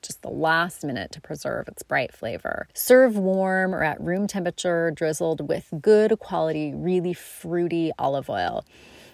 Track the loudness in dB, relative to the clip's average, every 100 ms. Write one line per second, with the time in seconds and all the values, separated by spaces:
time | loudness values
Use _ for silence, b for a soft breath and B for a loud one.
0 | -16 -12 -8 -2 2 2 0 -4 -6 -6
1 | -8 -12 -12 -10 -6 -6 -8 -14 -4 -2
2 | -2 -6 -8 -6 -6 -6 -8 -6 6 8
3 | 8 4 0 2 2 2 0 0 -2 -2
4 | -2 -2 -2 -2 -4 -2 0 0 0 0
5 | -2 0 -2 -2 -2 -4 -4 0 6 6
6 | 6 2 0 -2 0 0 -4 -4 0 0
7 | 0 -4 -10 -14 -4 -2 0 0 -2 -2
8 | -2 -2 -2 -2 -2 -4 -8 B B B
9 | B